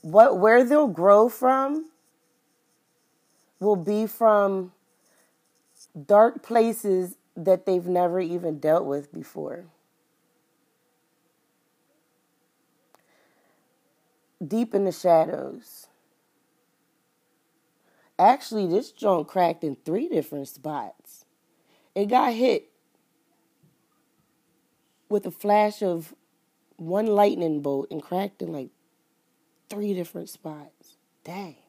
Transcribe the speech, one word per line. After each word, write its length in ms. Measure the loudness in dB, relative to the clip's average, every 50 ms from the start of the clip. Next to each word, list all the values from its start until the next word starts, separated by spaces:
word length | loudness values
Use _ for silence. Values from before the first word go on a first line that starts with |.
what, 360 | -10 4 6 8 8 8 6
where 260 | 2 4 6 6 6 4
they'll 240 | 4 2 2 2
grow 420 | 0 -2 0 4 6 6 6 6 4
from 600 | 0 -2 0 0 0 0 -2 -4 -6 -8 -10 -14 _ _ _ _ _ _ _ _ _ _ _ _ _ _ _ _ _ _ _ _ _ _ _ _ _ _ _ _ _ _ _ _ _ _
will 160 | 0 0 0
be 320 | 0 -2 -4 -2 -2 -4
from 640 | -6 -2 2 4 4 4 4 2 0 -2 -4 -6 -10 _ _ _ _ _ _ _ _ _ _ _ _ _ _ _ _ _ _ _ _ _ _ -20 _ _ -20 -2
dark 360 | 2 6 6 6 4 2 -6
places 760 | -12 -2 2 2 2 2 -2 -4 -2 -2 -2 -2 -2 -6 -12 _ _ _ _
that 300 | -6 0 0 0 2 2
they've 200 | -2 -2 -2 -2
never 340 | -2 0 0 0 0 -2 -4
even 400 | -4 -4 -6 -6 -6 -8 -8 -4
dealt 260 | 0 0 0 0 0
with 280 | -4 -6 -8 -8 _ -16
before. 520 | -18 -18 -16 -14 -14 -14 -12 -14 -16 -20 _ _ _ _ _ _ _ _ _ _ _ _ _ _ _ _ _ _ _ _ _ _ _ _ _ _ _ _ _ _ _ _ _ _ _ _ _ _ _ _ _ _ _ _ _ _ _ _ _ _ _ _ _ _ _ _ _ _ _ _ _ _ _ _ _ _ _ _ _ _ _ _ _ _ _ _ _ _ _ _ _ _ _ _ _ _ _ _ _ _ _ _ _ _ _ -10
Deep 280 | -6 -4 -4 -4 -2 -2
in 120 | -2 -2
the 60 | -2
shadows. 960 | -4 -2 2 4 4 4 4 0 -4 -10 -10 -12 -14 -16 _ -20 -20 -20 -20 _ _ _ _ _ _ _ _ _ _ _ _ _ _ _ _ _ _ _ _ _ _ _ _ _ _ _ _ _ _ _ _ _ _ _ _ _ _ _ _ _ _ _ _ _ _
Actually, 500 | 4 4 4 4 4 -4 -8 -4 -4 -2
this 240 | 0 -2 -2 -4 -6
joint 360 | _ _ 0 0 0 0 -2
cracked 360 | -4 -2 0 0 0 -2 -4 -8
in 120 | -10 -10 _ _
three 220 | -6 -4 -4 -4
different 400 | -4 -4 -4 -4 -6 -10 -12 -12
spots. 800 | -14 -18 -14 -12 -10 -10 -10 -12 -12 -18 _ _ -20 -20 -20 _ _ _ _ _ _ _ _ _ _ _ _ _ _ _
It 140 | -6 -2
got 260 | 0 2 2 2 0 -2
hit 360 | 0 0 0 0 -2 -6 _ _ _ _ _ _ _ _ _ _ _ _ _ _ _ _ _ _ _ _ _ _ _ _ _ _ _ _ _ _ _ _ _ _ _ _ _ _ _ _ _ _ _ _ _ _ _ _ _
with 160 | -4 -4 -4
a 60 | -6
flash 520 | -14 -6 0 2 2 4 2 0 -2 -4 -4
of 320 | -4 -4 -4 -8 -14 -20 _ _ _ _ _ _ _ _ _ _ _ _
one 300 | -16 -8 -4 -4 -2 0
lightning 540 | 0 2 4 4 2 2 -2 -4 -4 -4 -4
bolt 260 | -4 -4 -4 -4 -6 -8
and 100 | -12 -14
cracked 400 | -10 -8 -6 -6 -6 -8 _ _
in, 100 | -12 -10
like, 180 | -10 -12 -12 -14 _ _ _ _ _ _ _ _ _ _ _ _ _ _ _ _ _ _ _ _
three 240 | -10 -6 -4 -4 -4
different 360 | -4 -6 -10 -12 -16 -16 -16
spots. 680 | -18 _ _ -16 -16 -16 -20 -20 _ _ _ _ _ _ _ _ _ _ _
Dang. 320 | -16 -14 -14 -14 -16 -18 _ _